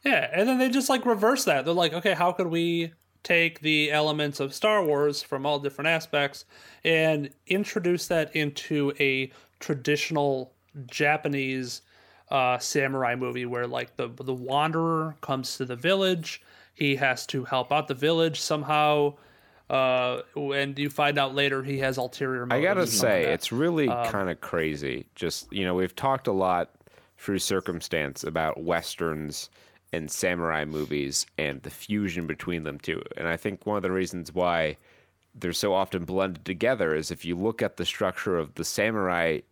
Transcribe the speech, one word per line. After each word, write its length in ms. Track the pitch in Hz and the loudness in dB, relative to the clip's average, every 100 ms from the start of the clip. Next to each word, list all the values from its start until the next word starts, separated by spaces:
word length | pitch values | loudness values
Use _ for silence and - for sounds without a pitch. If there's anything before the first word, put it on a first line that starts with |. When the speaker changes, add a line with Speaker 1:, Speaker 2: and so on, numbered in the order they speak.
Speaker 1:
Yeah, 260 | - 220 127 | 4 2 2
and 140 | 156 220 | 2 2
then 100 | 262 | 4
they 120 | 262 | 2
just, 200 | 254 254 | 2 2
like, 160 | 262 240 | 2 2
reverse 400 | 220 214 262 - | 4 4 2 2
that. 200 | 143 131 | 2 2
They're 80 | |
like, 200 | 170 170 | 2 2
Okay, 200 | 160 202 | 0 0
how 180 | 175 175 | 2 2
could 160 | 180 180 | 2 0
we 460 | 165 170 170 165 165 _ _ | 0 0 0 -2 -8 _ _
take 360 | - 170 165 165 | 2 4 4 0
the 320 | 156 151 151 | 2 2 4
elements 480 | 151 151 151 147 143 | 4 2 2 -2 -2
of 140 | 135 | -6
Star 300 | 139 214 214 170 | 0 2 4 4
Wars 360 | 143 147 143 | 4 2 0
from 240 | - 139 139 | -6 -4 0
all 140 | 147 | -2
different 280 | 143 139 156 | -2 -2 0
aspects 560 | 165 160 147 143 - - - - - 160 | 0 0 0 0 -4 -20 -20 -20 -6 2
and 440 | 160 160 151 143 - - | 4 4 2 -2 -10 -2
introduce 600 | 185 208 - 175 175 - | -2 0 -2 0 0 0
that 260 | 170 151 160 | 0 0 0
into 580 | 151 143 - 151 139 135 | -2 -4 -4 0 0 2
a 320 | 139 131 131 - - _ | 0 0 -4 -8 -20 _
traditional 920 | - 143 123 147 - 156 143 135 127 _ _ 147 127 | 0 0 2 0 0 0 2 0 -4 _ _ -18 -12
Japanese, 960 | - 147 151 151 139 135 131 127 - _ _ - - _ | 0 2 2 0 -2 -2 -2 -4 -8 _ _ -20 -20 _
uh, 280 | 139 123 123 | 0 2 0
samurai 560 | - 151 135 135 127 123 | 0 0 2 0 0 0
movie 300 | 127 123 123 | -2 -4 -4
where, 220 | 123 123 | -4 -2
like, 300 | 123 123 _ | -4 -6 _
the, 100 | 123 | -8
the 260 | 120 127 | -8 -6
wanderer 840 | 127 127 139 156 160 165 160 160 147 | -6 0 0 2 0 0 0 -2 -6
comes 360 | - 135 127 - | -4 -4 -4 -6
to 80 | 127 | -6
the 100 | 123 | -2
village, 680 | 147 196 190 180 156 - _ - - | 2 4 4 2 -2 -10 _ -20 -20
he 220 | - 147 135 | -2 2 4
has 300 | 139 127 - | 2 0 -2
to 160 | 143 | -6
help 280 | 123 131 123 | -2 -2 2
out 140 | 147 151 | 0 0
the 60 | |
village 460 | 131 147 165 165 151 | 0 2 4 2 0
somehow, 760 | - 151 143 151 151 151 147 139 - - _ _ _ | -2 -2 2 2 4 4 2 0 -20 -20 _ _ _
uh, 520 | 135 131 127 123 123 - - | 2 2 2 0 -2 -6 -8
and 420 | 143 139 139 139 | -4 -2 -2 -2
you 100 | 143 | -4
find 280 | 139 147 147 | 2 2 2
out 180 | 135 135 | 0 2
later 280 | 143 135 | 0 0
he 160 | 131 139 | -2 -2
has 180 | 135 131 | 0 0
ulterior 460 | 127 - 135 131 123 | -4 -4 -4 -2 0
Speaker 2:
I 120 | 123 | 2
gotta 140 | 165 196 | 2 2
Speaker 1:
motives 100 | 165 | 2
and 40 | 113 | 2
stuff 40 | 123 | 4
like 20 | |
Speaker 2:
say, 120 | 98 78 | 4 4
Speaker 1:
that. 80 | |
Speaker 2:
it's 180 | 82 - | 0 0
really 380 | 117 160 165 139 | 0 2 2 2
Speaker 1:
Um, 220 | 120 117 | 2 0
Speaker 2:
kinda 240 | 107 92 80 | 0 -2 -4
crazy. 720 | - 85 80 73 71 62 - - | -4 0 0 -2 -4 -6 -8 -6
Just, 360 | 87 - - | -4 -4 -8
you 140 | 101 95 | -4 0
know, 80 | |
we've 220 | 90 92 - | 2 0 0
talked 320 | 135 135 131 | 0 0 0
a 40 | |
lot 380 | 98 95 90 82 _ _ - _ _ | 0 2 2 0 _ _ -20 _ _
through 220 | - 98 | -4 -2
circumstance 840 | - 95 - 85 - 82 73 69 | 0 -2 -2 -6 -2 -2 -2 -4
about 380 | 69 80 80 - | -4 -2 -2 -2
Westerns 840 | 82 85 - - 85 78 76 73 - _ - _ _ | -2 -2 -2 -4 -4 -4 -6 -8 -12 _ -20 _ _
and 180 | 87 76 | -8 -6
samurai 540 | - 92 87 85 78 76 | -4 -2 0 -2 -2 -4
movies 600 | 78 73 73 69 69 - - | -4 -4 -4 -2 -4 -6 -4
and 260 | 76 69 | -4 -6
the 60 | 69 | -12
fusion 580 | - - 104 101 85 82 | -16 -4 -2 -2 -4 -6
between 360 | 78 - 85 | -6 -4 -6
them 140 | 78 71 | -6 -10
too. 240 | - 80 - - | -6 -6 -6 -6
And 100 | 82 | -4
I 100 | 85 | -2
think 280 | - 95 - | -4 -6 -4
one 120 | 104 | -2
of 60 | |
the 80 | 92 | 0
reasons 420 | 92 90 90 82 | 0 -2 -4 -8
why 420 | 78 90 85 78 73 _ _ _ _ _ | 0 2 2 0 -4 _ _ _ _ _
they're 200 | - 90 | -8 -4
so 200 | 85 104 | -2 2
often 300 | 92 95 95 | 2 2 -2
blended 400 | 85 92 95 87 | -2 0 0 -2
together 500 | - 90 113 127 87 | -8 0 0 2 2
is 160 | 78 76 | 0 -2
if 140 | 85 | -8
you 140 | 85 85 | -6 -2
look 240 | 101 110 | -2 0
at 160 | 107 - | -4 -2
the 80 | 87 | -6
structure 520 | - 98 90 - 87 | -2 -2 -2 -2 -2
of 160 | 76 - | -2 -6
the 100 | 82 | -6
samurai 760 | - 107 110 95 87 82 78 - | 0 0 0 0 2 2 0 -6